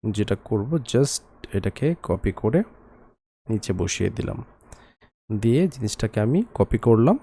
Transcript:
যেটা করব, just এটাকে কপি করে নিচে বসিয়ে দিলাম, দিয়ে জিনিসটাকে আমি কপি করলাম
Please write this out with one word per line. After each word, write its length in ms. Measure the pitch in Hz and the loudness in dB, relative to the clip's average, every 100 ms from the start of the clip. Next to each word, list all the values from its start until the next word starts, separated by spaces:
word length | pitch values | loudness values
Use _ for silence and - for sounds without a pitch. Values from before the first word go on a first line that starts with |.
| 107 | -4
যেটা 260 | 101 104 104 | -2 -2 -2
করব, 300 | - 110 110 | -2 -2 0
just 480 | 165 120 123 139 - - _ - | -4 0 0 2 -2 -10 _ -6
এটাকে 420 | 98 101 - 143 170 | -4 -4 -2 -4 -2
কপি 300 | - 92 113 | -4 -2 -2
করে 300 | 92 110 156 220 - - - - _ _ _ - | -2 0 0 -2 -10 -20 -20 -20 _ _ _ -6
নিচে 220 | 110 - | -4 -2
বসিয়ে 380 | 90 95 - 95 | -2 -2 -2 -4
দিলাম, 340 | - - - - _ _ - - _ _ _ _ | -4 -8 -8 -12 _ _ -20 -20 _ _ _ _
দিয়ে 360 | 110 113 127 185 | -2 2 2 2
জিনিসটাকে 520 | 135 110 - 110 - | -2 -6 -4 -2 0
আমি 240 | 110 156 233 | 2 0 -2
কপি 240 | - 196 113 | 0 0 2
করলাম 400 | - 113 123 247 | 4 6 6 4